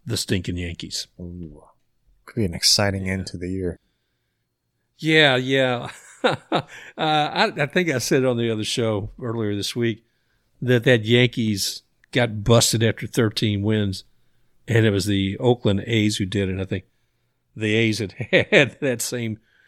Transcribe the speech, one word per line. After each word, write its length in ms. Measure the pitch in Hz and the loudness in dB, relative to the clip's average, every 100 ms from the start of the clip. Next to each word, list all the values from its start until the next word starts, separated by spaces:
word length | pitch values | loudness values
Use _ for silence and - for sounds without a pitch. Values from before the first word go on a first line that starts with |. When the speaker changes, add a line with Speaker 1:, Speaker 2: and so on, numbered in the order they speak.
Speaker 1:
the 140 | - 110 | -8 -6
stinking 400 | - 98 87 90 | -2 -4 -2 -6
Yankees. 480 | 87 87 82 - - - | -8 -10 -10 -10 -12 -14
Speaker 2:
Ooh. 460 | 87 87 82 73 - _ _ _ _ _ - | -14 -12 -14 -16 -20 _ _ _ _ _ -10
Could 100 | - | -2
be 80 | |
an 100 | 98 | -2
exciting 520 | 85 - - 101 98 95 | 0 0 2 2 -2 -4
Speaker 1:
Yeah. 60 | |
Speaker 2:
end 120 | 95 95 | -6 -6
to 100 | 87 | -6
the 100 | 87 | -4
year. 300 | 95 92 - _ _ _ _ _ _ _ _ _ _ _ _ | -4 -4 -6 _ _ _ _ _ _ _ _ _ _ _ _
Speaker 1:
Yeah, 380 | 156 156 147 127 | 2 4 6 4
yeah. 520 | 131 135 127 123 139 - | 2 2 2 0 -6 -14
<laughs> 60 | - - | -20 -2
<laughs> 280 | 226 - - | -2 -2 -2
Uh, 100 | 175 - - - - | -4 -4 -12 -16 -4
I, 640 | 156 151 147 - 214 143 | 0 2 0 0 0 0
I 40 | 143 | -2
think 220 | 185 175 | 0 0
I 100 | 131 | 0
said 260 | - 147 | 2 2
on 120 | 131 120 | 2 2
the 140 | 117 | 0
other 140 | 110 | -2
show 460 | 107 - 113 107 104 - | -4 -2 0 -2 -4 -8
earlier 340 | 127 113 107 101 | -8 -4 -4 -4
this 180 | 98 | -4
week 300 | 120 117 107 _ _ _ _ _ _ | -2 -2 -2 _ _ _ _ _ _
that 240 | 123 123 | 0 2
that 200 | 120 123 | 4 2
Yankees 760 | 107 120 123 123 110 98 - - - _ _ | 4 4 4 0 -2 -2 -4 -8 -14 _ _
got 320 | 131 123 107 | -2 -2 -2
busted 380 | 101 117 - 110 | 4 4 4 2
after 240 | 113 - 110 | 0 0 -4
thirteen 560 | - 110 107 113 101 | 0 0 0 -2 0
wins, 420 | 104 107 101 95 - _ _ _ _ _ - | 0 0 0 -4 -10 _ _ _ _ _ 0
and 160 | 113 | 2
it 60 | 110 | 4
was 160 | 101 92 | 2 2
the 320 | 98 98 101 | 0 0 0
Oakland 440 | 127 123 113 98 - | 0 2 2 0 0
A's 320 | 113 104 107 | 0 2 0
who 80 | 95 | -2
did 240 | 101 95 | -2 -2
it. 100 | 92 | -4
I 40 | |
think 200 | 92 95 - _ _ _ _ _ _ - | -6 -8 -10 _ _ _ _ _ _ -6
the 180 | 107 | 0
A's 260 | 107 113 110 | 2 2 0
had 120 | 98 | -4
<laughs> 380 | - 120 185 - | -8 -2 0 4
had 280 | 196 131 - | 4 4 0
that 200 | 143 117 | -4 -4
same 380 | - 123 117 104 _ _ | -6 -6 -6 -8 _ _